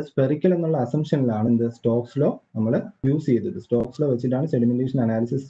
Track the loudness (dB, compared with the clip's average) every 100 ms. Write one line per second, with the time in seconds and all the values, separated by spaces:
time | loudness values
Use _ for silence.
0 | 0 0 0 2 2 2 0 0 0 -2
1 | 0 0 0 0 2 2 0 -2 0 0
2 | -2 0 0 -2 _ -4 0 0 -4 -4
3 | -2 0 0 0 0 -8 -2 -2 -2 -2
4 | -2 0 0 -2 0 0 2 0 -2 0
5 | 0 0 -2 -4